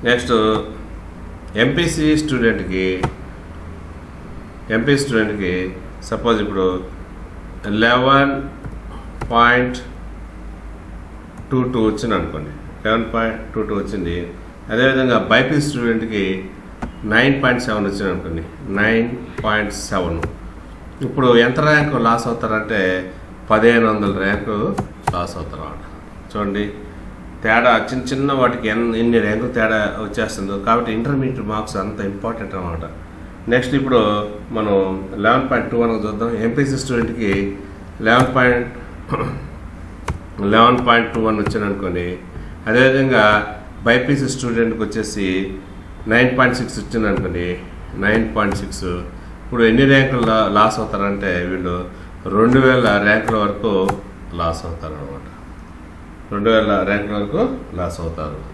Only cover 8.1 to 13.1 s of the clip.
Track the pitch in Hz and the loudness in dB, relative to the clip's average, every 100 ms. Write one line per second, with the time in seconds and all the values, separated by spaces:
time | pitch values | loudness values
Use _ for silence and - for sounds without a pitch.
8.1 | 139 139 135 135 - - - - - - | 4 4 0 -6 -10 -12 -12 -12 -14 -14
9.1 | - - 117 120 123 123 123 - - - | -10 0 4 6 6 2 -4 -10 -14 -14
10.1 | - - - - - - - - - - | -14 -14 -14 -14 -14 -14 -14 -14 -14 -14
11.1 | - - - - 131 123 123 110 - 120 | -16 -16 -16 -4 0 0 2 2 2 0
12.1 | 98 82 76 73 - - - 107 113 110 | 0 -2 -6 -8 -10 -14 -6 0 0 0